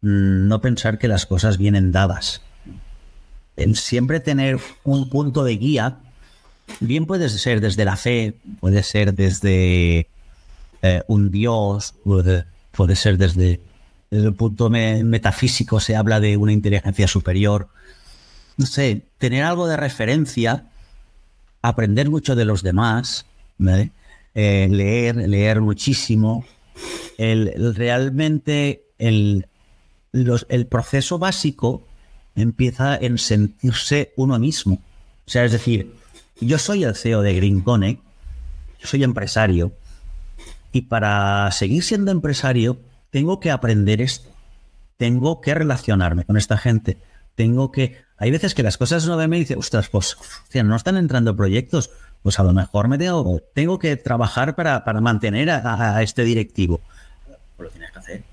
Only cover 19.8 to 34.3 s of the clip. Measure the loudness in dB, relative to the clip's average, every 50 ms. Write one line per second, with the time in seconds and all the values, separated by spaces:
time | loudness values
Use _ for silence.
19.8 | -4 -6 -4 -4 -2 0 0 0 0 -2 -2 -2 0 0 0 -2 -6 -12 _ -20
20.8 | -20 _ -20 -20 -20 _ _ -20 -20 _ _ _ -20 _ _ _ -2 -2 0 0
21.8 | 0 0 2 2 2 0 0 -2 -2 -2 0 0 2 2 0 0 0 0 0 2
22.8 | 2 2 0 0 -2 -4 -8 -10 -12 _ _ _ -20 -20 _ _ 2 2 2 2
23.8 | 0 -2 -6 -16 _ -20 -20 -20 _ _ _ 0 0 2 2 2 2 2 2 2
24.8 | 2 0 0 0 0 0 -2 -2 0 0 2 2 2 2 2 2 2 0 0 -2
25.8 | -2 -2 -2 -2 -2 0 2 2 2 2 0 -4 -6 -10 _ _ _ _ -20 -16
26.8 | -14 -12 -12 -12 -14 -16 -8 -4 -2 0 0 0 0 -2 -2 -2 -2 -2 -2 -2
27.8 | -2 -2 0 0 -2 -2 -2 -2 0 0 -2 -2 -2 -2 -2 0 0 -2 -4 -6
28.8 | _ _ _ _ 0 2 2 2 2 2 0 0 -2 -6 _ _ _ _ -20 _
29.8 | _ _ _ _ _ _ -2 0 0 2 0 -2 -2 -2 -2 -2 -2 -2 -2 -4
30.8 | -4 -2 -2 -2 -2 -2 -4 -2 -2 -2 -2 -2 -2 -4 -4 -2 -2 -2 -2 -4
31.8 | -10 -16 -20 -20 -20 _ -20 -20 -20 _ _ 0 0 0 0 0 -2 -2 0 -2
32.8 | -2 -2 -2 -2 -2 -2 -2 -2 -2 0 2 2 2 2 -2 _ -2 -2 -2 -2
33.8 | -2 -2 0 -2 -2 -4 _ -2 0 0